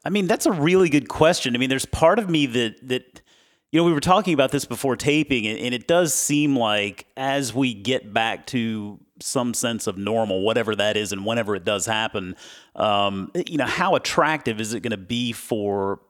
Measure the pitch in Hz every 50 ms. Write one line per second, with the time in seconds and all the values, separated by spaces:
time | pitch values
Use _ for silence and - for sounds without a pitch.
0 | - - 180 214 196 170 220 220 - 330 220 165 143 160 180 185 190 170 139 147
1 | - - - - 156 160 175 - - 135 120 120 127 131 131 135 - - - -
2 | 160 160 190 220 220 185 170 156 147 131 113 123 120 113 107 - - 131 127 127
3 | - _ - - - _ _ _ _ _ _ _ _ _ - 156 170 175 165 143
4 | 139 175 185 196 208 190 170 131 135 131 - 143 - - 120 110 - 139 123 113
5 | - 147 147 151 156 147 139 123 107 110 110 - - 123 123 123 113 - 170 170
6 | 180 160 - - - - 147 143 147 151 139 131 117 107 107 104 101 101 95 -
7 | - _ _ - 135 135 139 139 139 120 107 123 139 127 117 101 101 110 131 127
8 | - 107 101 117 113 113 104 90 - - - 127 117 113 110 107 104 104 104 -
9 | _ _ _ - - - - 139 120 123 113 - - 123 117 107 - - 98 90
10 | 101 104 110 113 113 104 95 95 95 107 113 120 113 104 107 101 101 107 104 107
11 | 107 95 101 98 98 107 113 120 113 98 104 98 87 107 104 101 87 - 113 110
12 | 113 110 - 107 95 90 92 - - - - - - _ - - 107 107 104 101
13 | 101 101 98 98 95 - - 175 180 - 175 151 131 113 - - 180 185 180 131
14 | - - - - 160 147 156 151 - - 113 107 110 107 113 113 90 117 110 101
15 | 95 90 120 120 123 120 113 - - - 127 110 101 101 98 101 98 98 98 -
16 | _ _